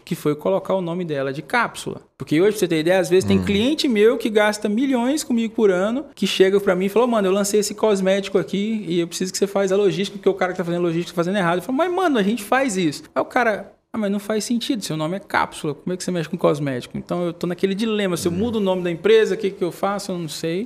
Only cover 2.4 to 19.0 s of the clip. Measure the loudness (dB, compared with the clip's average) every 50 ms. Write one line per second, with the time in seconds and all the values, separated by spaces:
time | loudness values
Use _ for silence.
2.4 | 4 4 2 2 0 0 2 0 2 2 2 2 2 4 4 4 4 4 2 2
3.4 | 4 2 0 2 2 2 0 0 0 0 4 6 6 6 4 4 -2 0 2 4
4.4 | 2 2 0 0 -2 -2 0 0 0 0 0 0 0 0 0 -2 -2 0 0 0
5.4 | 0 0 0 2 4 4 4 4 2 0 -2 -4 -6 -8 -6 -4 -2 -2 4 4
6.4 | 4 6 6 2 2 2 0 2 0 0 2 2 2 4 2 2 2 2 2 2
7.4 | 0 2 2 0 0 0 -2 0 2 2 2 2 2 2 2 0 0 0 0 0
8.4 | 0 0 -2 -2 -2 -2 -2 -4 -4 -2 0 -2 -2 -2 -2 -6 -6 -4 -2 -2
9.4 | -2 0 0 0 0 2 2 2 2 2 2 0 -4 -4 -6 -2 0 0 2 2
10.4 | -2 -2 -2 -4 -4 -2 -2 0 0 0 0 -2 -4 -4 -4 -4 -2 0 0 0
11.4 | 0 0 0 -2 -2 -4 -2 0 0 0 0 0 2 2 2 2 2 2 0 -2
12.4 | -2 0 0 2 2 0 0 0 0 0 -2 -4 -12 -6 -4 -4 -4 0 0 2
13.4 | 2 2 0 -2 -6 -14 -20 _ _ _ -6 -4 -2 -2 -2 -2 -2 -2 -2 -2
14.4 | 0 0 -2 -2 0 -2 -4 -2 -2 -4 -4 -2 -2 -4 -4 -6 -6 -2 0 0
15.4 | 0 0 -4 -6 -6 -6 -6 -6 -6 -6 -6 -4 -4 -4 -2 -2 -2 -4 -4 0
16.4 | 2 2 2 2 -2 -4 -4 -4 -8 -8 -12 -12 -8 -6 -4 -4 -2 -4 -4 -4
17.4 | -6 -6 -4 -2 -2 -2 -2 -2 -2 -2 -2 0 0 -2 -2 -2 -2 -2 -2 0
18.4 | -2 -2 -2 -2 0 0 0 0 -2 -4 -4 -2